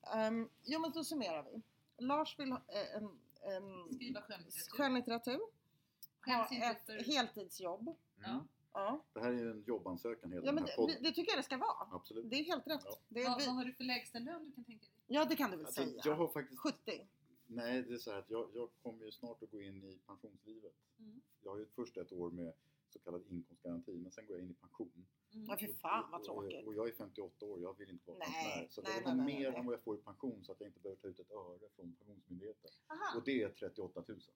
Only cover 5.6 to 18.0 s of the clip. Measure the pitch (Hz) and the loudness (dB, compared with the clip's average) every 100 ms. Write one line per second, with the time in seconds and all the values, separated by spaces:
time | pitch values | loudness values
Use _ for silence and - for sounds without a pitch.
5.6 | _ _ _ _ - _ - 247 220 254 | _ _ _ _ -20 _ 4 6 6 4
6.6 | 233 226 - 214 240 294 233 - 185 - | 2 2 -4 -4 4 4 4 0 -6 -2
7.6 | 175 190 233 330 _ _ 101 226 - _ | -2 -2 -4 -8 _ _ -4 -2 -4 _
8.6 | _ - 196 285 - 110 120 123 117 107 | _ -2 0 0 -4 0 2 2 0 -2
9.6 | 104 113 92 90 117 113 85 90 151 285 | 0 0 0 -2 -2 -4 -4 -2 2 2
10.6 | - - 117 277 254 330 339 359 262 262 | 2 6 6 6 2 4 4 2 2 2
11.6 | - - 208 - - - 226 262 311 320 | 2 2 -2 -6 -6 -6 0 0 2 0
12.6 | 277 311 196 208 _ 220 254 247 277 254 | 2 -2 0 -8 _ 2 4 6 4 4
13.6 | 254 254 254 247 240 233 240 339 311 254 | 2 0 0 0 0 -4 -4 -4 -8 -10
14.6 | 233 220 - _ _ 277 311 320 254 180 | -12 -14 -18 _ _ 6 8 6 4 2
15.6 | 156 - 131 127 151 151 165 151 131 127 | -2 0 0 4 4 6 6 4 -2 0
16.6 | 320 - - 160 - _ _ - - 117 | 0 0 -4 -4 -6 _ _ -20 -8 -2
17.6 | 117 127 123 120 | 2 4 2 -2